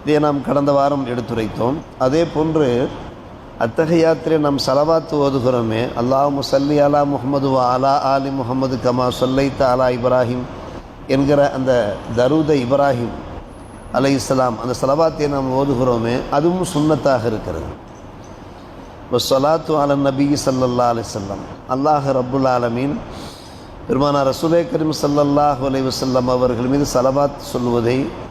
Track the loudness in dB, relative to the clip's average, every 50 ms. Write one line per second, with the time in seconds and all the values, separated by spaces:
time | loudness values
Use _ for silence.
0 | 0 2 2 4 4 2 0 0 -2 0 0 2 2 4 4 4 4 2 2 0
1 | -2 -4 -4 -6 -4 -4 -4 -4 -4 -4 -4 -2 -2 -2 -2 -2 -6 -12 -6 -2
2 | -2 0 2 2 0 0 0 -2 -2 0 2 2 2 2 2 0 0 -2 -4 -10
3 | -14 -14 -16 -16 -18 -18 -20 -20 -20 -20 -6 -4 -4 -4 0 0 0 2 4 4
4 | 4 4 2 2 0 0 2 2 2 2 0 0 0 2 2 2 4 4 2 0
5 | 0 -2 -2 0 2 2 2 2 2 2 2 2 0 0 0 0 -2 -2 -2 -2
6 | 0 0 2 2 2 2 0 -2 -4 0 0 0 2 2 2 4 4 4 4 2
7 | 2 2 0 -2 -2 -2 -2 0 0 2 2 2 2 2 2 2 2 2 2 2
8 | 2 2 0 0 0 -2 -4 -4 -4 -2 -2 -2 -2 -2 -2 -2 0 0 0 2
9 | 0 0 0 0 0 0 2 2 0 0 0 0 2 2 4 4 2 2 0 0
10 | 0 2 2 2 2 0 -2 -4 -6 -8 -12 -14 -14 -14 -14 -14 -16 -16 -18 -18
11 | -4 -2 0 2 2 4 4 4 4 2 2 -2 0 2 2 2 2 0 -2 -6
12 | -8 -6 0 2 2 4 4 2 2 2 2 2 2 2 2 2 4 2 2 0
13 | -2 -4 -6 -10 -12 -12 -14 -14 -14 -16 -18 -20 -20 -20 -20 -18 -18 -4 -2 0
14 | 2 2 2 0 0 0 0 2 2 0 0 -2 -4 -4 -4 -2 2 2 2 4
15 | 4 2 2 0 -2 -2 -2 -2 -2 0 0 0 2 2 2 0 2 2 2 2
16 | 0 0 -2 -2 -2 0 0 2 2 2 0 0 -2 -2 -2 0 2 2 2 2
17 | 2 2 2 2 0 -2 -2 -4 -6 -6 -8 -8 -8 -10 -12 -14 -16 -20 -20 -20
18 | -20 -20 -20 -20 -20 -20 -20 -20 -20 -20 -20 -20 -20 -20 -20 -18 -18 -18 -18 -18
19 | -12 -4 -2 -2 0 2 0 2 4 2 2 0 0 0 0 0 2 2 2 2
20 | 2 0 2 2 2 2 2 0 0 -2 0 2 0 0 2 2 2 2 2 0
21 | -4 -6 -8 -8 -8 -8 -8 -10 -10 -14 -14 -16 -6 -4 -4 0 2 2 2 2
22 | 2 0 0 0 0 0 -2 0 2 2 2 2 0 0 -2 -2 -2 -2 -4 -6
23 | -8 -12 -14 -14 -14 -16 -16 -18 -20 -20 -20 -20 -18 -18 -18 -18 -6 -4 0 0
24 | 2 2 2 2 2 2 0 0 0 2 2 2 2 2 -2 -2 0 0 -2 0
25 | 0 0 2 2 2 4 4 4 4 2 2 0 -2 -2 0 0 0 -2 -2 -2
26 | -2 0 0 0 2 2 2 2 2 2 2 0 0 0 2 2 0 2 0 2
27 | 2 2 2 2 0 0 -2 -6 -14 -6 -4 -2 0 2 0 2 2 2 0 0
28 | -2 -4 -6 -12 -14 -16